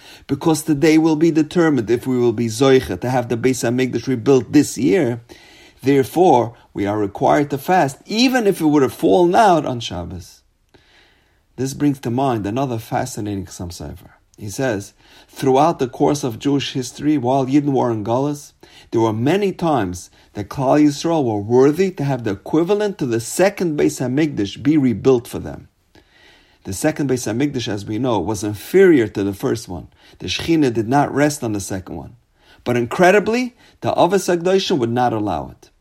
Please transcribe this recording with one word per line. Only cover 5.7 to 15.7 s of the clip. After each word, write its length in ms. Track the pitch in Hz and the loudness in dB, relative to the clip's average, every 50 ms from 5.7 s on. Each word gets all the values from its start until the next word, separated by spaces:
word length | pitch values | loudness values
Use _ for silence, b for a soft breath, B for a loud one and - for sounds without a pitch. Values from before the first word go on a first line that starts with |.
| B _ | B _
therefore, 680 | - 131 139 139 127 - - 160 185 180 135 120 110 120 b b b b | 0 2 2 2 2 2 2 4 4 6 6 4 2 0 b b b b
we 140 | - - 101 | -8 -4 -4
are 100 | 98 104 | -2 -2
required 540 | 107 104 95 - - 135 127 151 151 143 143 | -2 -2 -4 -2 0 2 2 2 2 0 -2
to 80 | 147 135 | -4 -6
fast, 400 | - - 185 185 151 135 - - _ | -2 0 2 2 2 0 -4 -8 _
even 400 | - 202 226 247 262 254 254 214 | -4 0 2 2 2 2 2 0
if 140 | 196 175 - | 0 0 0
it 60 | 160 | 2
would 180 | 151 147 151 131 | 2 4 4 2
have 100 | 120 - | 0 0
fallen 400 | - 160 175 190 185 175 170 185 | 0 0 2 4 4 4 4 4
out 320 | - 226 202 175 156 139 | 4 4 4 4 2 0
on 140 | 139 127 120 | -2 -6 -8
Shabbos." 600 | 117 - 90 87 85 87 90 87 87 - - _ _ _ _ _ _ _ b b b b b b b b b b b b b b b b _ | -8 -10 -10 -10 -10 -10 -12 -14 -16 -18 -20 _ _ _ _ _ _ _ b b b b b b b b b b b b b b b b _
This 180 | - 127 135 135 | -6 -6 -6 -4
brings 240 | - 147 147 135 139 | -2 0 0 0 -2
to 100 | - 123 | -4 -4
mind 360 | 117 127 139 135 120 110 95 | -2 0 0 0 0 -2 -2
another 320 | 101 107 131 143 131 120 110 | -4 -4 -2 -4 -4 -4 -6
fascinating 680 | - - 135 113 131 127 - 117 104 104 101 98 90 | -6 -4 -4 -4 -4 -6 -8 -8 -8 -6 -6 -8 -8
Chassam 240 | - - - 92 87 | -10 -12 -12 -12 -12
Sofer. 400 | 85 - 76 73 73 - - - _ _ _ _ _ | -12 -12 -14 -14 -14 -16 -20 -20 _ _ _ _ _
He 140 | - 104 101 | -16 -14 -10
says, 420 | 98 - 135 131 107 98 104 - b b b b b b b b | -6 -4 -4 -2 -2 -4 -8 -12 b b b b b b b b
"Throughout 500 | - - 143 135 131 135 147 170 | -10 -4 0 2 4 4 4 2